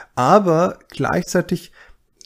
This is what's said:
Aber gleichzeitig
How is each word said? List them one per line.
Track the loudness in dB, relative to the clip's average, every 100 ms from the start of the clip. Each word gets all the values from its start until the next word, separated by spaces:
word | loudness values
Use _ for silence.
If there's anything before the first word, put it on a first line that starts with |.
| -12
Aber | -2 2 4 4 2 0 -4 _
gleichzeitig | -6 -4 -4 -2 -4 -2 -6 -8 -20 -20 -20 _ _